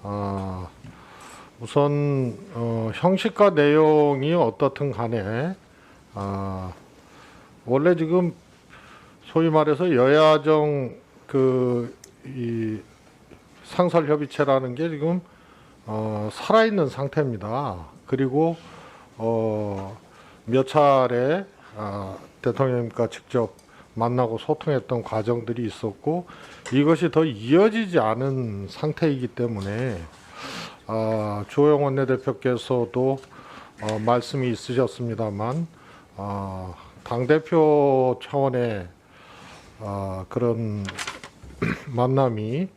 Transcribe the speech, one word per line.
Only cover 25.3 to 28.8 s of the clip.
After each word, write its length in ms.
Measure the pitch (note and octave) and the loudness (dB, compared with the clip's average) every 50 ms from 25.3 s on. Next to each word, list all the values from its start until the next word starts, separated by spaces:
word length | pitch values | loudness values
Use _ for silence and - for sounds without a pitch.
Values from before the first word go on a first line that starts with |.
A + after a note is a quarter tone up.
| A#2+ A#2+ A2+ A2+ A#2 A#2+ A#2+ | -2 -2 -2 -6 -6 -4 -6
있었고 600 | G#2+ - - - A2 G2 - - D3 D#3+ F3+ F3 - - - - - - - - - | -6 -6 -6 -8 -8 -8 -4 -4 -2 -2 -2 -6 -10 -18 -20 -20 -20 -20 -18 -10 0
이것이 380 | B2 C#3 C#3+ D#3 E3 D#3 F3 D#3+ | 0 2 4 4 4 4 2 2
더 140 | - D#3+ D#3+ | 2 2 2
이어지지 760 | D#3 A#2+ G2+ A2 A#2+ D3 F3+ G3+ A3+ G#3+ A3+ A3+ F#3+ F3 D3+ | 2 -4 -8 0 4 6 6 6 4 2 0 -4 0 0 2
않은 680 | A2 A2 A2+ A#2+ C3 C#3 C3+ C3 B2 A2+ G2+ G2 G2 F#2 | 2 2 0 0 -2 -2 -2 -2 -4 -4 -6 -8 -10 -10
상태이기 600 | - - | -8 -6